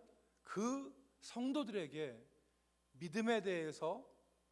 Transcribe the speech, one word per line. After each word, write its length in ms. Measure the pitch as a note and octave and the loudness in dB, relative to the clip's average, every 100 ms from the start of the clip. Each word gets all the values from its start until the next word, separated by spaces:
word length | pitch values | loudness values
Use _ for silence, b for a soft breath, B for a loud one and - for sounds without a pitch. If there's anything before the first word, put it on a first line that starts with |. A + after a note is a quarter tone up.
| - - _ _ | -20 -20 _ _
그 520 | - - A#3 C#4 C#4 - - _ | -6 0 0 0 -4 -14 -20 _
성도들에게 1000 | - A#3 C4 D4 A#3 G3+ D3+ D3+ D3 A2+ - _ _ _ _ _ _ | -10 -2 0 0 0 -2 -4 -4 -6 -6 -18 _ _ _ _ _ _
믿음에 480 | B2+ E3+ F#3 A3+ A3+ | -12 -4 2 4 4
대해서 680 | F#3+ F3 D#3+ C#3 D#3+ A3 C4+ - _ _ _ | 4 2 0 0 0 0 -6 -20 _ _ _